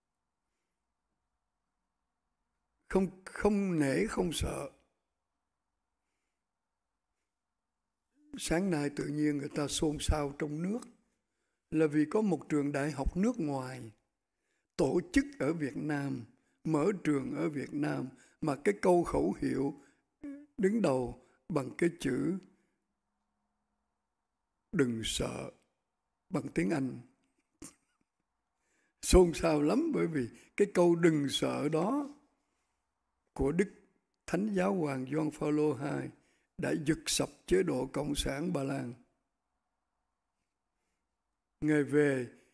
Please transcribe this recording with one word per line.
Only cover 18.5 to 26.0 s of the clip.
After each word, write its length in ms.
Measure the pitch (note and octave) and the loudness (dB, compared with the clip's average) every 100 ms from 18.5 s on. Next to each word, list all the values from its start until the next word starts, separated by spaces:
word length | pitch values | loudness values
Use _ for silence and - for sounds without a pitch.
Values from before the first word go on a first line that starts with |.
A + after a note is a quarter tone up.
| C3+ | 0
cái 120 | - G3+ | 0 2
câu 220 | G3 F3 | 4 4
khẩu 320 | E3+ C#3+ D3 - | 2 0 0 -2
hiệu 400 | C#3 C3 C#3 D#3+ - _ _ _ C#4+ C#4 D4 - | -2 -2 -2 -6 -16 _ _ _ -16 -14 -14 -2
đứng 240 | F#3+ A3+ | 0 2
đầu 440 | F3+ C3 A#2+ A#2 _ _ - | 2 0 -2 -8 _ _ -6
bằng 200 | D3 B2 - | -4 -4 0
cái 120 | F3 - | -2 0
chữ 380 | C3+ B2+ D3 F#3 - _ _ _ _ _ _ _ _ _ _ _ _ _ _ _ _ _ _ _ _ _ _ | -4 -2 -2 -4 -8 _ _ _ _ _ _ _ _ _ _ _ _ _ _ _ _ _ _ _ _ _ _
"Đừng 300 | F#3+ B2+ A2+ | 0 2 0
sợ" 480 | A2 - B2+ B2 - - _ _ _ _ | -4 -4 -4 -6 -10 -14 _ _ _ _